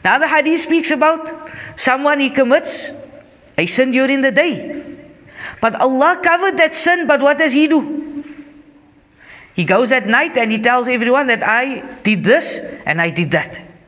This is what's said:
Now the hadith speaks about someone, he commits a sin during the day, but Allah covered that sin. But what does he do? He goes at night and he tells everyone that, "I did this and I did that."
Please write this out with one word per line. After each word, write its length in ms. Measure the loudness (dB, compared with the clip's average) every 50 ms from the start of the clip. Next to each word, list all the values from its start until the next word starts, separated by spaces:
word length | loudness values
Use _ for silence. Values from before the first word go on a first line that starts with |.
Now 160 | 2 2 2 2
the 100 | 2 2
hadith 320 | 2 0 2 2 0 -2
speaks 300 | 0 0 0 0 0 0
about 380 | 0 2 2 2 2 0 -6 -12 -14 -14 -16 -16 -16 -16 -18 -16 -8
someone, 440 | -4 -2 0 0 0 0 0 0 2
he 100 | 0 0
commits 640 | 2 0 2 4 4 2 2 -2 -4 -4 -6 -8 -12 -14 -18 -20 -20 -20 -20 -20 -20 _ _ -8 _ -2
a 80 | -2
sin 260 | 0 2 2 2 2
during 300 | 2 2 2 2 2 2
the 80 | 0 2
day, 520 | 2 2 2 2 -2 -4 -8 -10 -12 -12 -12 -14 -18 -18 -20 -20 -20 -20 -20 -20 -20 -16 -16 -16 -6 -2
but 140 | -2 -2 0
Allah 440 | 0 0 0 2 4 4 4 2 2
covered 340 | 2 2 2 2 2 -2 2 2
that 160 | 2 2 2
sin. 320 | 0 2 2 2 2 2
But 140 | 2 2 4
what 160 | 4 2 4
does 160 | 4 2 2
he 140 | 4 2 4 4
do? 320 | 4 2 0 -2 -6 -8 -8 -10 -12 -12 -14 -14 -18 -20 -20 -20 -20 -20 -20 -20 _ -20 _ _ _ _ _ _ _ _ -20 -20 -20 -20 -20 -10 _
He 80 | -4
goes 300 | -2 0 0 0 0 2
at 160 | 0 -2 0 0
night 280 | 0 0 0 0 -2
and 140 | -2 0 0
he 80 | -2 0
tells 300 | 0 0 0 2 0 -2
everyone 400 | -2 -2 0 2 2 2 2 0
that, 180 | -2 0 0
"I 380 | 0 0 0 -2 -4 -6 -10 -12 -14 -18 -4
did 220 | -2 0 0 0 2
this 340 | 2 2 2 2 -2 -8 -8 -10 -12 -14 -8 -6
and 140 | -4 -2 -2
I 100 | -2 -2
did 200 | -2 -2 -2 0
that." 300 | 0 -2 -2 -4 -14 -18 -18 -20 -20 -20 _